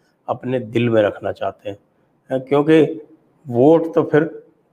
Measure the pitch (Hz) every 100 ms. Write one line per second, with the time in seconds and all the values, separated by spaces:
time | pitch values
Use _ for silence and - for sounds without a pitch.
0 | _ _ - 123 123 127 110 117 120 113
1 | 101 - 98 95 98 - 104 98 _ _
2 | _ _ - 131 131 143 147 160 143 -
3 | - _ _ _ 143 120 135 165 160 170
4 | 151 151 160 - - _ _